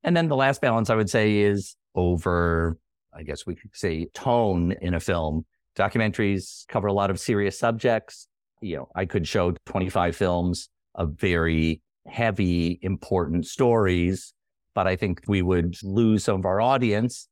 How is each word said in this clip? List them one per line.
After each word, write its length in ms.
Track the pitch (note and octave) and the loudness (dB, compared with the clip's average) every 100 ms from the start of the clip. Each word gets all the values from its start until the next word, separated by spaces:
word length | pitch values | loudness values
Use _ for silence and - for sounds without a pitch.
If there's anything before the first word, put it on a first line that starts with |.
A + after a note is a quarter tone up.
And 140 | - E3+ | 2 2
then 120 | E3 | 2
the 80 | C#3 | 4
last 240 | C3+ C3 | 2 2
balance 280 | C3 A2+ A2 | 2 2 2
I 60 | |
would 160 | A2 G#2 | 2 2
say 280 | A#2 G#2+ G#2 | 4 4 4
is 380 | G#2 G2+ G2 - _ | 4 2 -4 -16 _
over, 840 | - F2+ F2 F2+ F2 E2+ E2 E2 E2 _ _ _ | -2 0 2 2 2 2 2 0 -4 _ _ _
I 100 | D#2+ | -16
guess 220 | D2+ C#2+ | -10 -10
we 100 | - | -10
could 200 | F2 - | -12 -14
say, 320 | - F#2+ D#2+ F2 | -6 -4 -4 -6
tone 580 | - - A#2+ A2 F2+ E2+ - | -6 0 2 2 2 0 -2
in 140 | F2+ | -2
a 60 | E2+ | -2
film. 440 | - F2 D#2+ D#2 - _ _ - | -2 -2 -2 -4 -6 _ _ -2
Documentaries 920 | G2 A#2+ A2 G2 G#2 G2 - - - | 0 2 0 0 0 0 -4 -18 -6
cover 180 | A2 G2+ | -2 0
a 60 | |
lot 180 | G2 G2 | 0 0
of 100 | F#2 | -2
serious 380 | - G#2+ G2+ - | -2 0 0 0
subjects. 720 | A#2 A2+ B2+ A2 - - - _ _ _ | -2 0 0 0 -4 -20 -20 _ _ _
You 160 | G#2 D2+ | -8 -8
know, 120 | C2 | -8
I 100 | F2 | -6
could 220 | F#2 G2+ D#2 | -4 -2 -2
show 260 | G#2+ F2 F2 - | 0 0 -2 -6
twenty-five 500 | G2 F#2 - F2 E2 | -4 -2 0 -2 0
films 520 | F#2 F2 F2 F2 - _ _ | 0 0 0 -4 -8 _ _
of 200 | - E2+ | -6 -6
very 680 | D2+ G2 E2+ E2 D#2+ D#2+ D#2+ _ _ - | -2 0 2 2 2 0 -2 _ _ -14
heavy, 720 | - A#2 G2+ F#2 F2 E2 F2 | -2 -2 0 0 0 0 -2
important 640 | F#2 F#2 - F#2+ D#2+ E2+ E2 | -4 -6 -2 -2 0 -2 -4
stories, 840 | - B2+ A#2 G2 F2+ F2 F#2 - _ _ _ _ | 0 2 4 2 2 0 -2 -8 _ _ _ _
but 120 | - F#2+ | -2 0
I 100 | F#2 | 0
think 260 | G#2 F2 - | -2 -4 -2
we 140 | G2+ | 0
would 340 | F2+ F#2 F2 F2 | 2 2 0 -4
lose 420 | G2 G2 A#2 G#2+ | -4 0 2 2
some 160 | - G2 | 2 -2
of 40 | |
our 160 | F2+ G2 | 0 0
audience. 680 | A#2 C3+ B2 G#2 A#2+ - - | 2 2 2 0 -2 -6 -20